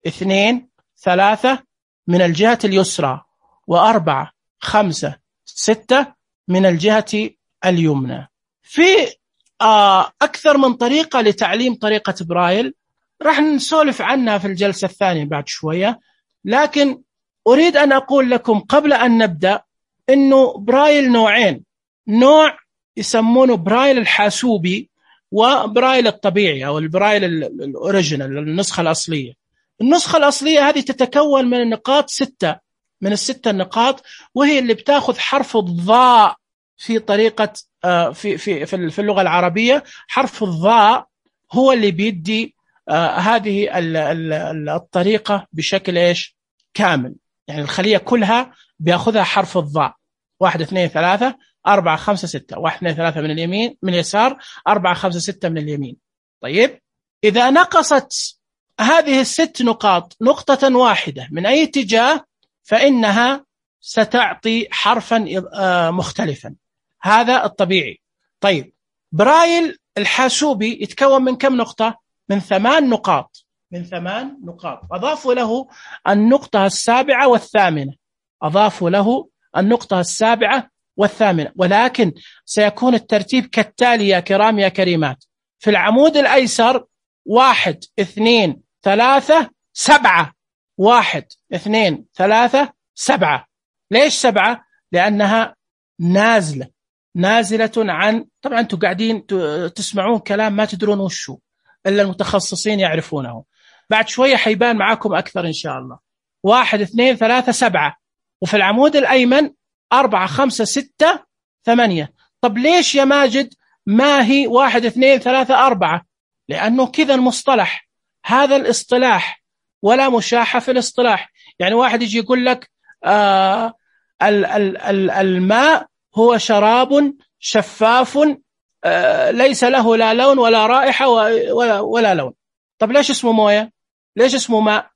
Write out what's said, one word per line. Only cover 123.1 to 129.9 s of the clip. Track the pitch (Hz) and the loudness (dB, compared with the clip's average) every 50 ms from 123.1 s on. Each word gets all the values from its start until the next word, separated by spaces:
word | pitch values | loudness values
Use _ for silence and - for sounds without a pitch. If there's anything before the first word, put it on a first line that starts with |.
| 196 208 208 196 196 190 190 190 190 220 226 226 226 _ _ _ _ _ _ _ _ _ | 2 2 2 2 2 2 2 0 0 -2 -4 -6 -8 _ _ _ _ _ _ _ _ _
ال-، | - 208 208 202 190 | 0 2 2 2 0
ال-، | - - 208 202 190 185 | 0 0 -2 -2 -2 -4
ال-، | - - - 196 196 190 185 | -6 -6 -4 -2 0 0 -2
الماء | - 196 190 190 185 180 185 190 214 233 269 302 320 - - _ _ _ _ _ _ | 0 0 0 0 0 0 0 2 2 2 4 2 2 0 -2 _ _ _ _ _ _
هو | 214 226 240 240 | 2 2 4 4
شراب | 226 - - 226 208 208 214 226 247 262 262 277 285 294 277 277 _ _ _ _ _ | 2 0 0 2 2 4 4 4 2 2 2 2 2 2 0 -2 _ _ _ _ _
شفاف، | - - - 220 196 - - - 220 220 233 254 254 247 - 285 302 302 277 - _ _ _ _ _ _ _ _ - | -12 -2 -2 -2 -2 -2 -4 0 2 2 4 2 2 0 0 0 0 0 0 -4 _ _ _ _ _ _ _ _ -2
آه، | 170 170 175 180 - - - - 247 | -2 0 2 2 0 0 2 0 0
ليس | 233 233 254 269 262 - 254 | 0 2 0 0 2 0 0
له | 240 262 277 226 226 | 0 2 2 2 2